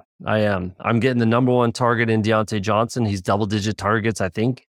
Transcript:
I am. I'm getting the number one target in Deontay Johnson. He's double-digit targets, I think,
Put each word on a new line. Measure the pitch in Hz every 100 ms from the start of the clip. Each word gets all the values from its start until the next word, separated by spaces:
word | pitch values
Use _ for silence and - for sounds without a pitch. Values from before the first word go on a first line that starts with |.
| - -
I | - 107
am. | 104 95 92 -
I'm | - 117
getting | 123 123
the | 113
number | 117 127
one | 123 120
target | 113 120 117 117
in | 110
Deontay | 107 110 107 107
Johnson. | 95 107 117 - 110
He's | 101
double-digit | 92 101 107 107 101 104
targets, | 98 110 107 104
I | 92
think, | - 117 123 _